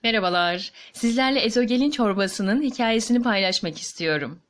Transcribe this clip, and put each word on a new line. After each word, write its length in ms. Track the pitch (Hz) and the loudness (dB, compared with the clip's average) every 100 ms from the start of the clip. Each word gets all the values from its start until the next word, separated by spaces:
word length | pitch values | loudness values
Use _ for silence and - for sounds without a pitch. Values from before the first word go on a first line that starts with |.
Merhabalar. 680 | 226 220 185 175 175 180 185 - - | 0 0 2 2 0 -2 -8 -16 -20
Sizlerle 480 | - 233 233 262 269 | -2 0 2 2 2
ezogelin 500 | 220 233 240 247 285 | 0 0 2 2 0
çorbasının 720 | 277 220 190 190 - 190 233 | 2 0 2 -2 -2 0 0
hikayesini 600 | 294 - 226 226 226 240 | 0 0 0 0 2 2
paylaşmak 560 | 240 202 190 185 170 156 | 2 0 0 0 -4 -8
istiyorum. 640 | - - 165 151 131 160 _ | -12 -4 -2 0 -2 -10 _